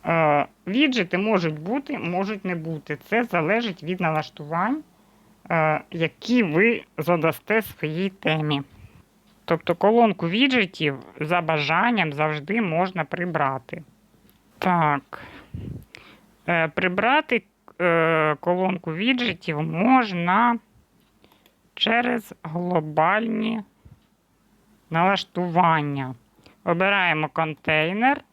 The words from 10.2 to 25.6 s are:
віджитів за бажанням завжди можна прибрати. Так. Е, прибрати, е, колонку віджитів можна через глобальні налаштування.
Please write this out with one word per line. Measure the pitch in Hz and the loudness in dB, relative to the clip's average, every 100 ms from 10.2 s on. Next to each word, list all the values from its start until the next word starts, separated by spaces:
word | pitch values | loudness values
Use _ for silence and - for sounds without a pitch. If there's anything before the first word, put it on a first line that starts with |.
| 170 | -2
віджитів | 196 277 254 190 - 156 139 - - | 0 2 2 0 -2 -4 -4 -12 -8
за | 151 175 | -2 0
бажанням | 160 156 143 165 233 233 160 | 0 -2 0 2 2 2 -2
завжди | 143 156 151 139 214 | 0 -2 -2 -4 -4
можна | 202 160 190 185 156 | -2 0 -2 -4 -6
прибрати. | 180 180 160 139 135 - 170 156 _ _ _ _ _ _ _ | -6 -4 -2 -2 -2 -10 -16 -16 _ _ _ _ _ _ _
Так. | 185 175 156 143 - - - - - - - - - - - - _ _ - | 0 2 2 0 -6 -20 -18 -20 -18 -14 -12 -14 -18 -20 -20 -20 _ _ -2
Е, | 175 160 | 0 0
прибрати, | - 185 180 220 285 320 240 _ _ - _ | 0 -2 0 2 2 0 -4 _ _ -20 _
е, | 175 165 160 160 156 147 | 2 2 2 2 2 0
колонку | - 180 190 185 170 | 0 0 0 -2 -6
віджитів | 160 226 254 240 170 - 151 | -4 0 0 -2 -4 -6 -4
можна | 160 160 226 262 220 175 170 190 240 233 _ _ _ _ _ _ _ _ _ _ _ | -4 0 4 4 4 -2 0 2 2 0 _ _ _ _ _ _ _ _ _ _ _
через | - - 233 247 240 - - | -4 2 2 2 -2 -6 -16
глобальні | 160 160 175 180 156 151 160 208 226 - 220 226 202 _ - - _ _ _ _ _ _ _ _ _ | -10 -6 0 -2 0 2 2 2 0 -4 -4 -6 -10 _ -20 -20 _ _ _ _ _ _ _ _ _
налаштування. | 160 180 196 - - 180 165 | 0 2 0 -4 -6 -2 2